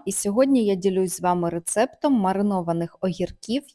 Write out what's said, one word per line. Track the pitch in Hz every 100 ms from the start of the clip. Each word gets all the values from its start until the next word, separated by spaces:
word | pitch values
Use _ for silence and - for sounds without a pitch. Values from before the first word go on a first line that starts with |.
І | -
сьогодні | 196 208 208 269 269 208
я |
ділюсь | 196 190 185 190 -
з |
вами | 180 180 170
рецептом | 165 - 208 254 - 302
маринованих | 254 185 190 208 190 170 170 165 -
огірків, | 190 165 180 - - 247 -